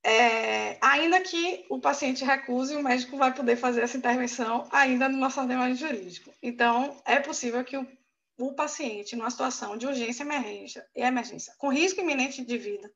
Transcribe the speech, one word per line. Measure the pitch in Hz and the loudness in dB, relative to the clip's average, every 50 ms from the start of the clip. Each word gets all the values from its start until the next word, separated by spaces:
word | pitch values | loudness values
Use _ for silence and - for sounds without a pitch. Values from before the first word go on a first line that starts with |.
| - | 4
é, | 214 220 226 240 233 226 226 226 220 214 214 214 214 202 - | 4 6 6 6 6 4 2 0 0 0 0 -2 -4 -2 2
ainda | - 262 285 294 320 339 359 370 | 4 4 6 6 4 4 4 4
que | 370 - - 339 339 359 - - - - | 2 0 -2 -2 0 -2 -2 -4 -6 -6
o | - 262 | -6 0
paciente | - - 285 - 302 262 262 254 269 | 0 0 0 2 0 -2 -2 0 2
recuse, | 262 269 269 - - 247 254 262 269 302 | 2 2 2 0 -2 -2 0 0 -2 -2
o | 294 | -2
médico | 285 262 247 254 247 - 285 | 2 2 2 0 0 -4 0
vai | 269 269 262 | 2 2 2
poder | 254 - 262 240 240 | 2 2 2 2 2
fazer | 240 254 247 240 233 | 4 2 2 2 2
essa | 226 240 - | 0 0 -2
intervenção | 262 247 240 240 254 247 247 - - 240 220 233 240 233 - | -2 0 2 2 2 0 -2 -2 -4 -2 0 0 -2 -2 0
ainda | - 277 277 262 254 247 262 269 | 4 4 4 4 4 2 2 2
no | 269 | 2
nosso | 269 262 262 262 277 | 2 0 0 0 -2
ordenamento | 262 247 254 254 254 254 254 247 | -2 0 0 0 0 0 0 -2
jurídico. | 302 311 262 202 185 180 175 - - - - _ | -2 -4 -6 -6 -8 -12 -16 -16 -20 -20 -20 _
Então, | - 240 240 240 240 240 233 240 262 285 - - _ | -8 -8 0 2 2 4 4 2 0 -2 -6 -8 _
é | - 240 285 | 2 2 2
possível | 277 294 311 - - 240 233 247 254 | 2 -2 -6 -4 -4 -2 -2 -2 -4
que | - 277 269 | -4 -6 -6
o, | 254 254 - _ _ _ _ _ _ _ _ | -8 -8 -12 _ _ _ _ _ _ _ _
o | - 247 277 | -6 -6 -4
paciente, | 277 - 302 294 294 - 302 233 214 208 202 - 240 | -2 -2 -4 -4 -4 -6 -6 -6 -6 -8 -10 -8 -8
numa | 233 220 240 | -4 -4 -4
situação | 247 - 262 262 247 - 226 208 208 | -4 -2 -4 -4 -4 -6 -8 -8 -6
de | 226 240 | -4 -4
urgência | 277 277 247 233 226 240 - 285 | -4 -2 -2 -4 -4 -4 -6 -6
e | |
emergência, | 294 302 277 240 208 208 202 196 - - - - _ _ | -4 -4 -4 -4 -6 -8 -10 -12 -14 -14 -16 -18 _ _
e | - | 0
emergência, | - 254 254 247 233 - - - - - - | 0 0 0 0 -4 -6 -12 -14 -14 -16 -10
com | _ - 277 | _ -2 0
risco | 262 294 339 381 381 427 | 2 2 2 2 2 0
iminente | 370 330 285 262 254 269 - 269 247 | -2 0 0 0 0 -2 -2 -8 -6
de | 233 240 214 | -4 -4 -4
vida | 202 208 202 196 196 208 _ | -4 -6 -8 -8 -10 -16 _